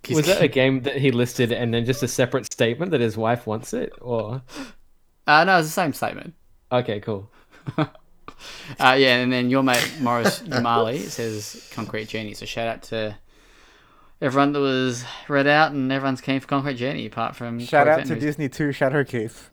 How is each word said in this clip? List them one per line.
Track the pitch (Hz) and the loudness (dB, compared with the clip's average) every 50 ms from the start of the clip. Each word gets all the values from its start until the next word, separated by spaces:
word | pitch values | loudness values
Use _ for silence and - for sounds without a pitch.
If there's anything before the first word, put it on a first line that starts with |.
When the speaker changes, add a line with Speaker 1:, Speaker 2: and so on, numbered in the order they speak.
| - | -4
Speaker 1:
he's | - 180 | 0 0
Speaker 2:
was | 156 147 | 2 4
that | 165 190 - | 4 4 4
a | 175 139 | 4 2
Speaker 1:
keen | |
Speaker 2:
game | - 135 131 135 135 131 | 4 4 4 4 2 0
that | 123 139 131 | -2 -4 -2
he | 139 139 139 | 2 2 2
listed | 120 120 123 120 - - 123 110 | 4 2 0 0 2 0 0 0
and | 120 107 123 117 113 | 0 -2 0 0 0
then | 117 117 | 0 0
just | 120 123 - | 0 -2 -2
a | 131 120 | -2 -4
separate | - - 127 120 - 131 107 - | 0 0 0 0 0 -4 -4 -6
statement | - - 127 113 120 135 175 190 | -2 0 0 0 2 -2 -2 -2
that | 160 135 | 0 2
his | 117 113 101 | 0 0 0
wife | 110 110 110 120 120 - | 0 0 0 0 -2 -2
wants | 107 107 117 123 - - | -6 -6 -6 -6 -6 -6
it? | - - - - - | -6 -6 -6 -10 -14
Or | - 123 120 113 107 107 120 135 123 - - - - - - - _ _ _ _ _ _ _ _ _ | -8 -6 -4 -4 -4 -6 -8 -10 -12 -14 -14 -14 -14 -14 -16 -20 _ _ _ _ _ _ _ _ _
Speaker 1:
Uh, | - 147 156 170 | 4 6 6 6
no, | 190 190 175 | 6 4 2
it's | 156 156 | 2 0
the | |
same | 160 208 180 147 | -2 -2 -2 -2
statement. | 123 - - - - - - 170 - _ _ _ _ _ _ _ | -2 -4 -6 -6 -6 -8 -14 -16 -20 _ _ _ _ _ _ _
Speaker 2:
Okay, | 127 123 120 - 107 104 | 0 0 0 0 -4 -4
cool. | - - 107 98 101 - _ _ _ _ _ - _ - - | -4 -6 -6 -6 -8 -14 _ _ _ _ _ -14 _ -8 -4
Speaker 1:
<laughs> | - 151 - _ - _ _ - - - - - - - - - - - - 131 - | -4 -4 -4 _ -20 _ _ -20 -20 -20 -20 -20 -18 -18 -18 -18 -18 -16 -16 -4 4
Uh, | 139 127 131 139 | 6 6 8 8
yeah, | 135 131 123 | 6 6 6
and | 123 123 123 | 4 4 2
then | 127 123 123 123 | 2 2 2 2
your | 127 135 | 2 2
mate | 135 131 123 - - - - 160 | 4 4 2 2 2 -2 -4 -2
Morris | 131 120 120 120 113 101 - - | 0 0 0 2 2 0 0 -2
Speaker 2:
<laughs> | |
Speaker 1:
Umali | - 185 139 127 120 117 117 117 113 110 123 165 | -8 -4 -2 0 0 2 2 2 2 0 -2 -6
says, | 202 - - - 117 113 107 107 104 - - - - - | -6 -8 -6 -6 -6 -4 -4 -6 -8 -10 -14 -16 -20 -14
"Concrete | - - 110 101 - 110 107 | -10 -10 -8 -8 -8 -10 -8
Genie." | - - 110 110 107 98 | -8 -8 -8 -8 -8 -12
So | - 110 | -12 -12
shout | 104 - 117 117 117 | -10 -6 -4 -4 -4
out | 110 - - | -6 -8 -10
to | - 117 113 107 107 104 - - _ _ _ _ _ _ _ - _ _ _ _ _ _ _ _ _ - _ | -8 -6 -4 -4 -6 -8 -12 -18 _ _ _ _ _ _ _ -20 _ _ _ _ _ _ _ _ _ -10 _
everyone | - 139 123 139 143 143 | -4 0 2 2 2 2
that | 147 143 | 2 0
was | 139 135 131 131 131 127 120 120 123 - - - - - | 0 2 2 2 0 0 -2 -4 -8 -12 -14 -14 -8 -2
read | 147 139 139 | 0 2 4
out, | 143 147 151 160 147 | 4 6 4 4 2
and | 143 143 131 131 | 2 -2 -2 -2
everyone's | 135 139 135 139 131 127 | -2 -2 -2 -2 -4 -4
keen | - - 135 135 | -4 -4 -4 -4
for | - | -2
Concrete | - 143 139 135 143 135 | -2 -2 -2 -2 -4 -4
Genie, | 120 120 135 156 - 113 | -4 -4 -4 -4 -6 -8
apart | 107 - 117 113 - - | -8 -6 -6 -6 -6 -6
from | - 120 120 117 117 | -8 -10 -8 -8 -8
Speaker 3:
Shout | 120 127 - 147 143 | -6 2 4 4 6
Speaker 1:
Corey | 151 | 6
Speaker 3:
out | 156 | 4
to | 160 | 4
Speaker 1:
Fenton, | - 165 - 113 | 2 -2 -4 -2
who | 143 | -2
Speaker 3:
Disney | 151 143 - 151 131 | -4 -4 -4 -6 -6
two, | - - 156 143 | -4 -4 -4 -4
Shadowkeep. | 139 - 147 131 135 147 135 - - 120 110 113 - - - - | 0 0 0 2 2 2 0 0 -2 -4 -4 -6 -8 -14 -20 -20